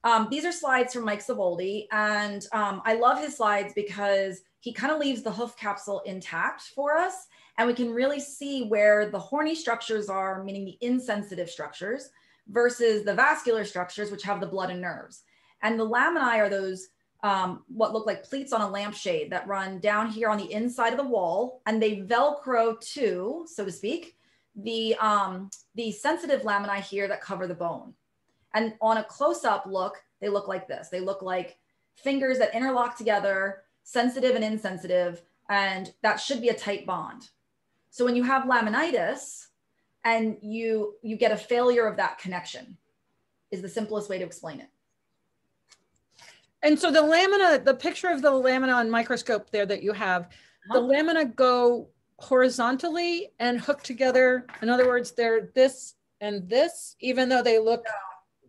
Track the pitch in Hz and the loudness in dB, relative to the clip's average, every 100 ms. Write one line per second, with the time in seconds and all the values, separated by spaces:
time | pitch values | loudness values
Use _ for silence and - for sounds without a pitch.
0 | 233 226 220 285 339 339 277 254 247 247 | 4 4 2 -2 -4 -4 0 2 2 -2
1 | 220 208 - 220 185 170 185 208 214 214 | -4 -4 -4 -2 -2 -2 -4 -6 -4 -2
2 | 214 208 208 202 - 220 202 190 226 226 | 0 0 -2 -6 -6 -2 -2 -2 0 4
3 | 240 285 294 - 214 202 202 208 208 196 | 4 2 -4 -2 0 0 -2 -6 -6 -4
4 | 202 196 196 180 _ _ 240 233 269 311 | 0 0 0 -6 _ _ -12 -6 -2 0
5 | 285 240 226 190 240 - 214 202 - 196 | -2 -2 -6 -6 -8 -6 -8 -6 -6 -8
6 | 202 190 - 165 214 - - - 285 311 | -6 -12 -8 -4 -4 -6 -14 -6 0 2
7 | 370 370 - _ _ - 233 240 240 226 | 0 -4 -18 _ _ 0 0 2 -2 0
8 | 269 285 277 - 285 269 220 214 208 208 | 0 -2 -8 -10 -6 -6 -2 4 6 6
9 | 214 202 - 277 311 320 - 233 - 220 | 2 -4 -4 -2 -2 -2 -4 -4 -2 -4
10 | 208 190 190 190 196 196 196 190 240 254 | -2 -4 -2 -4 -8 -8 -10 -8 -2 -2
11 | 247 208 196 175 170 - 147 - 190 262 | 0 -6 -4 -8 -8 -8 -12 -10 -8 -8
12 | - _ _ _ - 208 240 240 233 214 | -10 _ _ _ -6 2 2 4 2 2
13 | 202 190 277 302 247 226 196 185 175 - | 0 2 2 2 0 0 -2 -6 -8 -6
14 | 202 196 190 196 185 190 185 180 180 151 | -8 -8 -4 -4 -4 -6 -6 -6 -8 -10
15 | - - _ _ _ _ 214 226 220 240 | -14 -20 _ _ _ _ -2 0 0 2
16 | 294 339 254 226 202 196 190 185 - _ | 2 2 2 2 2 0 -4 -8 -12 _
17 | _ _ 208 196 185 180 _ 220 220 220 | _ _ -2 0 -2 -6 _ 0 0 0
18 | 214 190 - 277 269 226 202 202 208 - | -4 -6 -6 -8 -2 -2 -2 -4 -6 -6
19 | 196 160 147 180 185 196 190 190 208 208 | -2 -2 -2 -6 -4 -4 -4 -2 0 0
20 | 220 220 226 208 190 208 240 240 233 247 | -2 -2 0 0 -2 -4 -4 0 0 0
21 | 269 226 175 180 254 254 - 220 214 202 | 0 0 2 0 -2 -4 -2 2 2 0
22 | 190 233 285 294 262 240 226 226 - 294 | 0 4 4 0 0 2 2 0 -10 -2
23 | 226 180 196 320 330 - 196 165 202 339 | 0 0 -4 -8 -10 -8 -8 -6 -6 -6
24 | - _ _ _ _ 214 208 226 220 214 | -8 _ _ _ _ -12 -6 -4 -2 2
25 | 220 208 190 185 196 - _ 214 233 - | 2 2 0 -6 -12 -16 _ -8 -6 -2
26 | 285 339 339 269 214 202 202 196 196 202 | -2 -2 0 0 2 -2 -2 -6 -4 -4
27 | 196 196 - 190 180 175 170 156 - - | -4 -6 -6 -8 -6 -6 -6 -6 -14 -20
28 | _ _ _ _ _ 214 226 220 220 220 | _ _ _ _ _ -2 -2 -2 0 0
29 | 214 - - - 247 196 190 190 190 - | -2 -2 0 2 0 0 -2 -4 -4 -6
30 | _ _ 202 202 196 185 185 - - 185 | _ _ -2 -2 -2 -8 -8 -12 -8 -6
31 | 185 196 185 185 175 - _ _ _ _ | -4 -6 -4 -6 -6 -14 _ _ _ _
32 | 269 277 262 254 226 226 262 254 240 - | -2 0 2 2 2 2 0 0 0 -2
33 | 220 208 196 190 196 196 _ _ - 247 | 0 0 2 0 -2 -6 _ _ -6 0
34 | 247 262 247 226 220 214 202 180 180 180 | 0 2 2 2 0 -2 -4 -8 0 0
35 | 180 175 _ _ _ 202 196 185 190 _ | 0 -4 _ _ _ 0 0 -4 -8 _
36 | 214 - - 262 233 220 - 196 - 175 | 0 0 -2 -2 0 -2 -4 -6 -4 -8
37 | - - - _ _ _ _ _ _ - | -8 -14 -20 _ _ _ _ _ _ -2
38 | 247 240 247 269 254 247 214 226 330 240 | 2 2 2 2 4 2 2 0 0 0
39 | 175 285 - - - _ _ _ _ _ | -2 -4 -10 -18 -20 _ _ _ _ _
40 | 233 226 220 - 214 226 226 220 208 - | 0 2 0 -4 -8 -6 -2 -2 -2 -8
41 | 220 214 226 214 - 240 247 240 220 196 | -10 0 2 2 0 2 4 4 2 0
42 | 190 - 185 180 - - - - _ _ | -2 -4 -8 -8 -10 -14 -16 -20 _ _
43 | _ _ _ _ _ 190 185 226 208 208 | _ _ _ _ _ -12 -8 -6 -4 -6
44 | 208 185 180 - 165 143 - _ _ _ | -4 -6 -8 -10 -14 -14 -18 _ _ _
45 | _ _ _ _ _ _ _ _ _ _ | _ _ _ _ _ _ _ _ _ _
46 | _ _ - - _ _ 294 302 359 302 | _ _ -20 -20 _ _ 4 4 6 6
47 | 302 330 381 403 370 277 269 262 320 - | 6 6 6 6 6 6 4 2 0 -2
48 | 359 302 285 269 254 262 262 247 226 226 | -2 2 4 4 2 2 2 2 2 0
49 | 226 240 - 214 - 208 202 202 196 208 | 0 -4 -2 -2 -2 -2 0 -2 -2 -2
50 | 202 180 175 - _ _ 196 247 247 277 | 0 -2 -2 -18 _ _ 0 2 4 4
51 | 320 330 285 226 254 247 240 240 - _ | 4 2 0 4 4 6 6 4 -4 _
52 | _ _ - 254 254 254 240 262 349 320 | _ _ 2 6 6 4 0 2 -2 0
53 | 349 339 392 _ 240 240 - 285 - 233 | 0 -2 -6 _ -2 0 -2 -4 -4 0
54 | 262 254 254 254 247 - 220 247 254 247 | 4 6 6 4 -2 -6 0 4 6 4
55 | 240 - 226 226 180 - 262 262 - _ | 0 0 2 2 2 4 4 4 -18 _
56 | _ _ 208 208 180 233 339 - - - | _ _ -6 -6 0 4 4 0 -16 -6
57 | 254 254 254 254 240 226 220 233 220 208 | -2 2 4 4 6 6 6 2 -2 -8
58 | 190 - _ _ | -10 -16 _ _